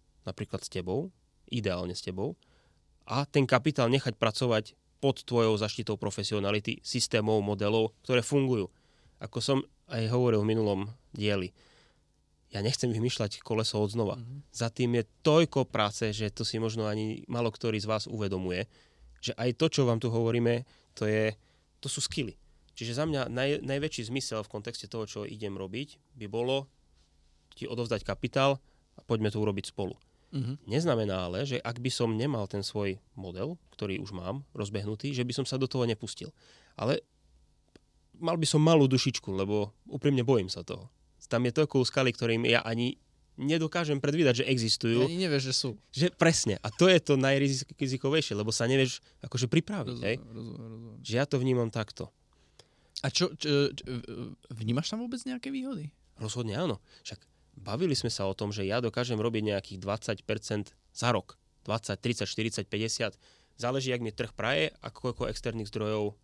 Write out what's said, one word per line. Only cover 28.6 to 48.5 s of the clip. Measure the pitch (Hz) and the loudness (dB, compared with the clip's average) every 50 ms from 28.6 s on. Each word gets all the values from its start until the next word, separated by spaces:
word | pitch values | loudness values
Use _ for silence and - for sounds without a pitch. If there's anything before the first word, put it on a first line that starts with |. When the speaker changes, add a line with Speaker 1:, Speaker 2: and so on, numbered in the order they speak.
| - _ _ _ _ _ _ | -4 _ _ _ _ _ _
Speaker 1:
a | - | -20
poďme | - - 120 110 107 107 | -4 -2 0 2 2 0
to | 101 110 | 0 2
urobiť | 107 107 98 98 - - | 0 0 0 -2 -4 -8
spolu. | - - 101 90 - - _ _ _ _ _ _ | -6 -6 -6 -6 -6 -10 _ _ _ _ _ _
Speaker 2:
Mhm. | - 139 127 117 135 147 - | -6 -4 -4 -4 -6 -8 -8
Speaker 1:
Neznamená | - 104 143 170 170 135 113 110 101 95 92 90 87 | -2 -2 0 2 2 2 2 2 0 0 0 -2 -2
ale, | 87 95 139 | -2 -2 -2
že | 139 127 - | -2 -4 -4
ak | - 120 120 123 | -4 -4 -6 -4
by | 120 127 | -4 -4
som | 123 - 120 113 110 | 0 0 0 0 2
nemal | 110 120 147 143 117 101 95 | 0 0 0 0 -2 -2 -2
ten | - 101 98 | -4 -4 -4
svoj | - - 107 104 98 92 95 _ _ _ | -4 -4 -2 -2 -2 -4 -6 _ _ _
model, | - 95 92 87 92 101 147 175 175 _ _ | -12 -10 -10 -6 -6 -6 -6 -6 -10 _ _
ktorý | - - 107 101 95 - | -10 -6 -4 -4 -4 -4
už | - 101 | -6 -8
mám | 101 92 87 92 107 139 139 - | -8 -8 -6 -6 -6 -6 -8 -12
rozbehnutý, | _ - 107 101 107 101 98 104 110 107 - 139 143 | _ -6 -6 -4 -4 -4 -4 -4 -6 -4 -4 -4 -2
že | 123 123 | -2 -2
by | 123 123 | -2 -2
som | - 131 | -2 -2
sa | - - | -2 -2
do | 131 135 127 | -2 -2 -2
toho | - 131 123 | 0 0 0
nepustil. | 117 113 - - 104 - - - 156 - _ _ - - - _ _ _ | 0 0 -2 -4 -10 -10 -12 -14 -16 -16 _ _ -20 -20 -20 _ _ _
Ale | - - 117 147 - - _ _ _ _ _ _ _ _ _ _ _ _ _ _ - _ _ _ _ _ _ _ | -4 0 0 0 0 -2 _ _ _ _ _ _ _ _ _ _ _ _ _ _ -20 _ _ _ _ _ _ _
mal | - 170 165 170 | -4 -2 -2 0
by | 165 160 | 2 0
som | 143 - 151 | 4 6 6
malú | 151 160 165 160 143 131 | 8 8 10 8 8 8
dušičku, | 131 127 - 135 117 - - - | 6 4 2 2 -2 -2 -6 -4
lebo | 95 95 98 98 104 107 101 104 - _ _ | -2 -2 0 0 2 0 0 -2 -6 _ _
úprimne | - - 139 - 143 143 127 | -10 -10 0 2 2 2 4
bojím | 120 120 135 117 95 92 | 4 4 4 4 4 0
sa | - 85 - | -6 -8 -8
toho. | - - - 95 - _ _ _ _ _ _ - | -10 -10 -10 -10 -16 _ _ _ _ _ _ -8
Tam | - - 117 123 | -2 0 2 2
je | 123 113 | 2 2
toľko | - 156 147 - 135 | 2 2 4 4 2
úskalí, | 127 - - 139 135 127 | 2 4 2 2 2 2
ktorým | 120 - - 117 113 113 120 | 2 0 0 0 2 2 4
ja | 123 117 117 | 4 4 4
ani | - 113 117 117 120 123 139 - _ _ _ _ _ _ _ - | 4 2 0 0 0 0 -2 -4 _ _ _ _ _ _ _ -6
nedokážem | 120 143 156 170 160 156 - 175 170 151 147 139 | -2 0 2 2 2 0 0 -2 0 2 0 2
predvídať, | 131 147 143 165 170 135 120 117 127 | 2 2 2 4 6 6 6 4 2
že | |
existujú. | 113 131 127 113 113 - - - 117 113 120 | 2 2 2 4 2 0 2 2 2 4 4
Speaker 2:
Ani | 127 135 - 175 | 4 4 2 0
nevieš, | 185 175 147 139 131 | 0 2 2 0 0
že | 131 127 | 0 -2
sú. | - - 135 107 104 - _ | -2 -2 -2 -6 -8 -14 _
Speaker 1:
Že | - 131 151 180 - | -2 0 0 0 4
presne. | _ 175 165 160 - - 120 98 - | _ 6 6 6 4 2 0 0 0
A | - 107 | -2 -6
to | - - 170 185 | 2 6 8 8
je | 185 170 | 8 8
to | - - 147 | 6 4 4
najrizikovejšie, | 131 131 135 139 139 139 139 139 131 135 - - - 143 131 131 127 - 135 143 160 147 - 107 | 4 6 4 4 4 4 2 2 0 -4 -8 -6 -4 -4 -2 -2 -2 0 2 2 2 2 0 -2
lebo | 101 107 107 | -2 0 0